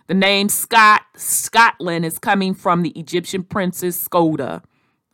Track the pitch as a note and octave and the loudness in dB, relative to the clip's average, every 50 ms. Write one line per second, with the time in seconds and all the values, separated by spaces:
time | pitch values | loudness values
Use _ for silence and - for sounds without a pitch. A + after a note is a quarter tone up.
0 | _ _ F#3+ F#3+ F#3+ G3 G3+ G3 G3+ G#3 - - - - - A3+ A3 G#3+ G#3+ - | _ _ 0 2 2 2 2 2 0 -2 -4 -4 -4 2 4 6 6 6 6 4
1 | - _ _ - - - - - - - - A3+ A#3 A3+ - - - F3+ E3+ E3 | 2 _ _ -14 -8 -6 -4 -4 -6 -2 2 4 4 4 2 -2 -6 -4 -2 -2
2 | E3+ D#3+ E3 - - A#3 G3+ G3 F#3+ F#3+ F#3+ - - G3 F3 E3+ F3 D#3 - - | -4 -4 -6 -6 -2 -2 0 0 0 -2 -4 -4 0 0 0 0 0 -2 -4 -8
3 | D#3+ - - F3+ E3+ - - F#3+ F3+ - - G#3+ F#3+ F3+ F3+ - F#3 F3+ F3 - | -12 -6 -6 -6 -6 -4 -8 -8 -8 -6 -6 -4 -4 -4 -4 -4 -6 -6 -6 -6
4 | - - - F3 E3+ D#3+ D#3 C#3+ C3 G2+ E2 E2+ - _ _ _ _ _ _ _ | -8 -2 0 2 2 2 0 -2 -6 -8 -8 -12 -14 _ _ _ _ _ _ _
5 | _ _ | _ _